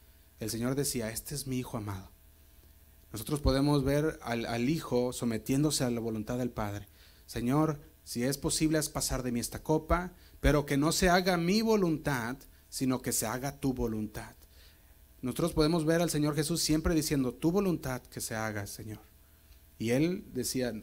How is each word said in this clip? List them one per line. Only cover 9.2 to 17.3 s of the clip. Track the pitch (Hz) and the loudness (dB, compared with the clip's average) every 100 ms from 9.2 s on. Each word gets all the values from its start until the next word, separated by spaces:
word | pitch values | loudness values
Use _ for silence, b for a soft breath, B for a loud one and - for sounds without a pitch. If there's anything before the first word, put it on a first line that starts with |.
de | 123 | -2
mí | 120 | -2
esta | 113 - | -4 -6
copa, | - 156 156 170 180 B B B | 0 0 2 0 -2 B B B
pero | 139 147 143 | 4 4 4
que | 139 | 2
no | 151 | 2
se | 165 185 | 4 6
haga | 180 185 180 | 6 4 2
mi | 170 208 | 4 4
voluntad, | 226 214 180 151 - 135 117 131 - b b | 4 4 4 0 0 -2 -2 -6 -12 b b
sino | - 131 127 | -2 0 0
que | 127 | 0
se | 110 110 | -2 -2
haga | 123 135 139 | -2 -6 -4
tu | 139 | -2
voluntad". | 123 120 110 107 - 110 - - b b b b b - - | 0 -2 -2 -4 -8 -12 -16 -20 b b b b b -20 -10
Nosotros | 127 120 165 | -6 -2 0
podemos | 160 151 170 151 | 2 2 4 2
ver | 165 | 2
al | 170 | 2
Señor | 156 147 151 | 0 0 0
Jesús | 147 170 | -2 -2
siempre | - 151 160 | 2 2 2
diciendo, | 160 147 143 127 | 0 2 0 0